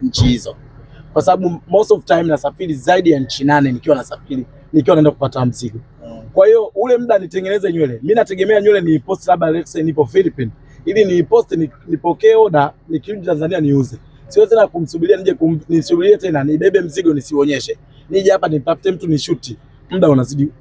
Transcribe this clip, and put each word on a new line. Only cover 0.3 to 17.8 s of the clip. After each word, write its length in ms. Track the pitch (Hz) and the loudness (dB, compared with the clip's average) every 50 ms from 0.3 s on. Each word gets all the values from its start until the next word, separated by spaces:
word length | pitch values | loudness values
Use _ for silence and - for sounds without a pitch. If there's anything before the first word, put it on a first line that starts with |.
| 123 - - - - - - - - - - - - - - - - | 0 -2 -4 -10 -14 -16 -18 -20 -20 -20 -20 -20 -20 -20 -16 -8 -4
Kwa 100 | 160 151 | -2 2
sababu 380 | - 180 185 185 175 170 156 - - | 2 2 2 0 -4 -4 -6 -6 0
most 220 | 180 196 214 - 214 | 0 0 2 2 0
of 120 | 180 - | 0 0
time 180 | - 185 165 170 | 0 0 0 0
nasafiri 520 | 165 156 139 - 143 - - 185 175 156 | 0 -2 -2 -2 -6 -8 -8 -8 -8 -8
zaidi 360 | 135 120 156 180 185 180 165 | -6 0 0 2 2 4 2
ya 100 | 156 139 | 2 2
nchi 240 | 131 117 - - 135 | 0 -6 -6 -4 0
nane 280 | 143 147 147 139 135 123 | 2 2 4 2 0 -2
nikiwa 240 | 120 - 160 147 | -2 0 0 0
nasafiri, 500 | 131 117 - - - - - 139 131 123 - - - - - - | 0 -2 -8 -12 -14 -12 -10 -10 -10 -10 -10 -14 -20 -10 -2 0
nikiwa 240 | 151 147 - 185 | 0 2 4 4
naenda 140 | 160 151 151 | 4 4 2
kupata 360 | 139 - 143 131 - 135 127 | 0 -2 -4 -6 -4 -2 -4
mzigo. 320 | 123 117 - 120 123 104 113 - _ _ - - - - - - - - | -4 -4 -6 -10 -10 -12 -14 -18 _ _ -20 -20 -20 -20 -20 -16 -6 2
Kwa 140 | 185 190 | 2 4
hiyo 260 | 214 220 233 214 196 - | 6 6 4 2 -2 -4
ule 240 | 190 214 254 247 240 | -4 -2 0 0 0
muda 200 | 240 240 226 202 | 2 2 0 0
nitengeneze 540 | 185 165 165 190 190 190 196 208 185 196 170 | 0 -2 -8 -6 -4 -4 -4 -2 -2 -2 -2
nywele, 260 | 170 156 135 123 110 120 | 0 -2 -2 -2 -4 -2
mimi 120 | 156 214 | -2 0
nategemea 460 | 233 214 - 190 185 190 196 214 208 | 0 0 -2 -2 -4 0 2 2 2
nywele 200 | 202 208 208 202 | 4 4 2 2
ni 180 | 175 165 156 151 | 2 0 0 0
post 300 | - - 190 - - - | 0 -4 -8 -6 0 0
labda 220 | 180 175 170 160 | 0 0 0 -2
let's 220 | 156 170 156 - - | -2 -2 -6 -8 -6
say 100 | 165 156 | -4 -4
nipo 240 | 165 156 151 147 | -2 0 -2 -2
Philippines, 460 | - - 190 190 170 - - 127 110 - - - - - - - | 0 2 0 0 0 0 -6 -8 -8 -10 -14 -20 -20 -20 -12 -8
ili 200 | - 185 214 214 | -4 0 0 2
ni 180 | 196 180 175 165 | 2 2 -2 0
post 300 | - 220 233 226 - 196 | 2 2 0 0 0 -2
ni, 180 | 165 160 143 - - - - | -4 -4 -4 -6 -12 -12 -8
nipokee 460 | 170 147 - 170 160 - - 220 220 | -6 -4 -2 -2 -2 2 2 4 4
order, 380 | 220 220 202 165 147 139 151 - _ _ - | 4 4 4 4 2 0 0 -4 _ _ -8
nikirudi 380 | 160 156 - - 208 208 170 | -8 -8 -8 -8 -12 -8 -4
Tanzania 340 | 180 170 147 156 160 190 175 | -4 -4 -2 -2 -4 -2 -2
niuze. 380 | 156 143 143 139 131 123 - - - - _ - - - | 0 2 2 0 0 -2 -6 -16 -20 -20 _ -20 -16 -4
Siwezi 220 | - 196 214 208 | 2 2 4 4
tena 160 | 226 226 208 | 4 2 2
kumsubiria 500 | - - - 165 - - 165 165 175 - | 2 0 -4 -8 -6 -6 -4 0 0 0
nije 160 | - 190 190 180 | 0 2 -2 -2
kum-, 260 | - 160 160 165 151 - - | 0 0 0 0 -2 -4 -2
nisubirie 480 | 165 165 151 - 175 170 175 202 208 | -2 -2 0 0 -2 0 4 4 2
tena 280 | 196 190 190 160 147 135 | 2 2 -4 -2 -2 -2
nibebe 360 | 143 151 156 175 190 190 196 | 0 0 0 0 2 2 0
mzigo 340 | 175 170 143 190 180 165 151 | -2 -2 -6 -4 0 0 0
nisionyeshe. 640 | 147 131 - 151 143 143 147 143 131 117 - - - | -2 -2 -4 -2 0 0 0 0 -4 -4 -8 -12 -12